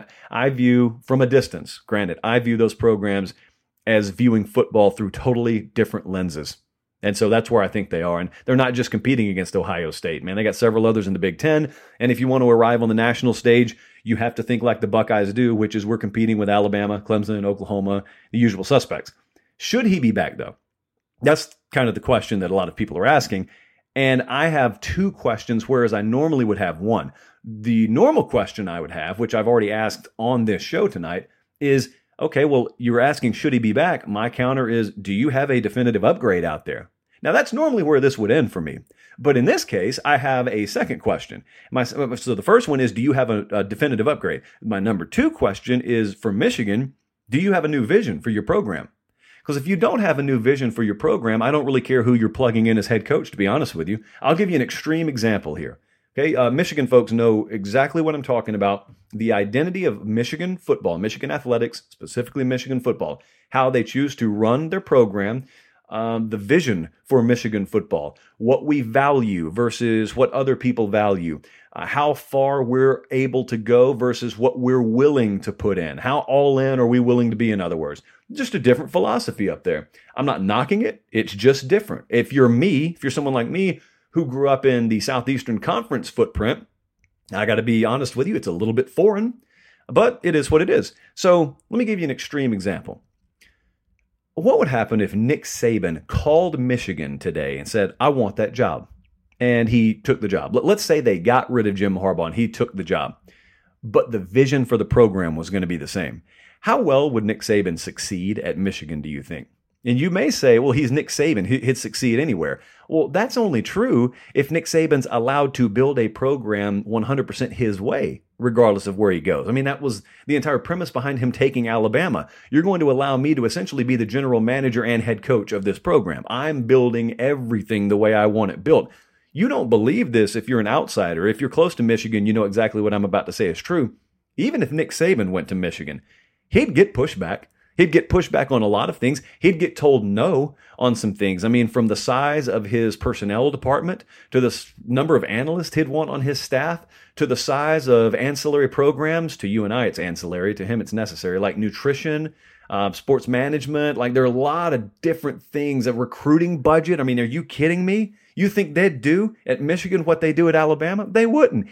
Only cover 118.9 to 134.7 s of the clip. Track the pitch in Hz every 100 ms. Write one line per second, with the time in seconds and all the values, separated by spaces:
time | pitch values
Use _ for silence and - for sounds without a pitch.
118.9 | 98 101 87 90 73 98 131 135 139 139
119.9 | 98 - - - 143 151 131 - 175 160
120.9 | 123 139 131 123 - - 123 113 113 107
121.9 | 127 180 87 - - - 143 185 180 147
122.9 | 131 139 131 143 139 117 175 185 139 123
123.9 | 123 107 131 135 117 113 135 131 117 117
124.9 | 113 117 104 - 117 98 104 98 90 180
125.9 | 156 87 67 - 123 156 143 117 131 123
126.9 | 117 117 113 135 139 117 110 95 107 101
127.9 | 104 107 107 107 107 98 - 120 156 -
128.9 | - _ _ _ 147 254 262 113 113 113
129.9 | 220 156 113 101 113 123 120 104 143 -
130.9 | 107 87 82 101 110 131 156 170 - 117
131.9 | 113 107 107 104 110 101 107 110 110 104
132.9 | 104 98 98 - - 92 82 - 175 117
133.9 | - _ _ _ - 240 302 135